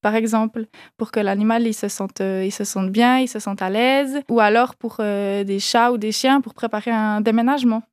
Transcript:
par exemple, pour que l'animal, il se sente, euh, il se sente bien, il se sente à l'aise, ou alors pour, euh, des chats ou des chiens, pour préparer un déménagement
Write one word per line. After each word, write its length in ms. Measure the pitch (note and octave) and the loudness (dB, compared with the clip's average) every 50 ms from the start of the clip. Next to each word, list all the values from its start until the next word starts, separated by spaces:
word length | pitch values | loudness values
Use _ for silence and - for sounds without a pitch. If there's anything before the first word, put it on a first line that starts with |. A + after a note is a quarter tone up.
par 140 | - G#3 G#3+ | 0 0 0
exemple, 520 | A3+ A3+ A3+ A3 A3 A3 A3 _ A#3 A3 - _ - - - _ | 0 0 0 0 0 -2 -2 _ -8 -10 -10 _ -20 -20 -20 _
pour 160 | _ A3+ G#3+ | _ -10 -6
que 80 | - A3 | -4 -2
l'animal, 480 | G#3 G3 G3 G3+ G#3 G#3+ A3+ A#3 A#3+ A3+ | -2 0 0 0 2 2 2 2 0 0
il 60 | A3 | -2
se 160 | - - G3+ | -4 -6 -8
sente, 320 | - - G3 F#3+ - - | -6 -6 -8 -8 -6 -6
euh, 220 | F#3+ F#3+ F#3+ F#3+ F#3+ | -4 -4 -2 -2 -4
il 60 | F#3+ | -4
se 120 | G3+ - G3+ | -4 -6 -8
sente 260 | G3+ - G3 F#3+ F#3 | -6 -4 -4 -4 -2
bien, 280 | F#3+ G#3+ A#3 A#3+ B3+ C4 | 2 2 4 4 4 4
il 100 | C4 B3 | 0 -2
se 120 | - A3 | -4 -8
sente 220 | - G3+ G3 G3+ | -6 -6 -6 -4
à 80 | F#3+ F#3 | -4 -2
l'aise, 520 | F#3+ G#3+ A#3+ B3+ C4+ C#4 C#4+ C4+ C4+ C#4+ C4+ _ | 0 0 2 2 2 2 0 -2 -4 -6 -4 _
ou 100 | A#3+ A#3 | 2 4
alors 360 | G#3+ G#3 G#3 A#3 B3 C4 - | 4 6 6 4 2 2 -2
pour, 220 | _ - A3+ - - | _ -10 -10 -6 -4
euh, 420 | A3 G#3 G3+ G3+ G3+ G3 G3 G3+ G3+ | -4 -2 -2 -2 -2 -2 -2 -2 -2
des 160 | G3 G3 G3 | -2 -2 -4
chats 320 | - - - A#3+ A#3 A#3+ | -4 0 2 4 4 4
ou 60 | B3 A#3 | 2 0
des 160 | G3+ G#3+ G#3 | -2 -4 -4
chiens, 260 | - - C4 C4+ C#4+ | 0 2 2 2 2
pour 140 | B3+ A3+ - | 2 -2 -8
préparer 380 | - - A3+ - G#3+ G#3 A#3+ | -8 -8 -6 -6 -4 -4 -2
un 280 | A#3 A3 G#3+ G#3+ G#3+ G#3 | -2 0 0 0 0 0
déménagement 640 | G#3+ A3+ A3 A3+ A#3 B3 C4+ C#4+ B3+ A#3+ A3 A3+ A#3 _ | 0 2 2 2 2 2 2 2 2 2 2 0 -4 _